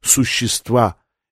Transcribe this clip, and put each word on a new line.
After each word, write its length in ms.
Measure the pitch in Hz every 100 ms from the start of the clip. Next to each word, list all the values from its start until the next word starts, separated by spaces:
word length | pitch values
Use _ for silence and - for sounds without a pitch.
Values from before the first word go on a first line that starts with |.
существа 920 | - 139 120 - 120 - - 120 104 - _ _ _